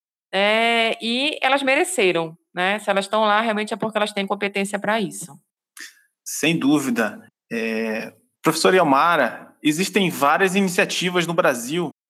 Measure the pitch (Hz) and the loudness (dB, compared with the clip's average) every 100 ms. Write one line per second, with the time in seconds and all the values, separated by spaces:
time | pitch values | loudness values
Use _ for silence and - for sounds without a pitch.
0 | _ _ _ 190 208 220 233 233 226 - | _ _ _ 0 2 2 2 2 0 -2
1 | 226 240 294 - 262 277 269 277 349 - | -4 -2 -2 -2 0 0 2 0 0 0
2 | 185 165 165 165 _ 175 185 214 214 196 | 2 2 -4 -8 _ -4 -2 -2 -2 -2
3 | 196 214 214 208 226 214 214 220 220 208 | 0 0 2 2 0 -2 -4 -6 -4 -2
4 | 214 202 190 202 202 202 196 196 196 226 | -2 -2 -4 -4 -2 -4 -4 -4 -2 -2
5 | 170 - - 147 _ _ _ - - _ | -4 -8 -16 -18 _ _ _ -20 -20 _
6 | _ _ - - 151 165 131 147 135 117 | _ _ -12 -2 0 2 2 2 2 0
7 | 107 - - _ _ 117 113 110 110 110 | -2 -4 -18 _ _ -6 -4 -4 -4 -6
8 | 113 - _ _ - 156 190 185 160 135 | -8 -16 _ _ -2 2 4 4 4 4
9 | 170 165 117 - - _ 151 151 190 208 | 4 2 0 -4 -16 _ -2 -2 0 0
10 | 175 - 139 160 190 196 190 190 185 - | 0 2 2 4 2 2 0 0 -2 -2
11 | 180 180 165 170 165 120 117 170 156 - | 0 0 0 2 2 2 -4 -4 -4 -8